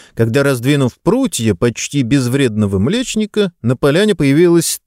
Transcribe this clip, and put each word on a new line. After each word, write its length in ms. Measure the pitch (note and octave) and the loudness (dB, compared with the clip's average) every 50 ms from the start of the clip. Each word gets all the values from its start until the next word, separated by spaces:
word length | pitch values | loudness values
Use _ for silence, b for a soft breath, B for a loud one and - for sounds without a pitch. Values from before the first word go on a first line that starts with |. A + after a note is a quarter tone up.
| B B B | B B B
когда, 280 | B A2+ A#2 A2+ C#3+ | B 0 0 2 0
раздвинув 560 | C#3 C#3+ C3+ A#2+ A#2 C#3 D3 C#3+ C3+ A#2 - _ | 2 0 0 0 0 0 0 2 0 -2 -4 _
прутья 520 | - E3+ A3 C4 C4+ A3 - - A2+ A2 G2 | -2 0 0 0 0 -2 -2 -2 -2 -2 0
почти 480 | - A#2+ A#2+ A2 - - - - C#3+ | 0 -2 -2 -2 -4 -8 -6 -4 -4
безвредного 760 | B2+ A2 C#3 C#3+ B2+ A#2+ B2 C#3 C#3 A#2+ G#2 G#2+ G#2+ G2 G2+ F#2+ | -2 0 0 0 0 0 0 0 0 0 0 0 -2 0 0 0
млечника, 720 | G2 C#3 G3+ B3 B3+ - - G#3+ G#3+ G3+ - G#3+ G3+ F3 - _ | 0 0 -2 -2 -4 -4 -4 -6 -6 -4 -2 -2 -2 -2 -4 _
на 140 | - A2+ C3 | -4 -2 -2
поляне 400 | - - C#3+ C#3 F3+ G#3+ G#3+ G3 | 0 0 0 2 2 2 0 0
появилась 640 | - D3+ C#3 C#3 D#3 F3 F3 E3+ E3+ D#3+ - - - _ | 0 0 2 4 4 4 4 4 2 0 -2 -6 -6 _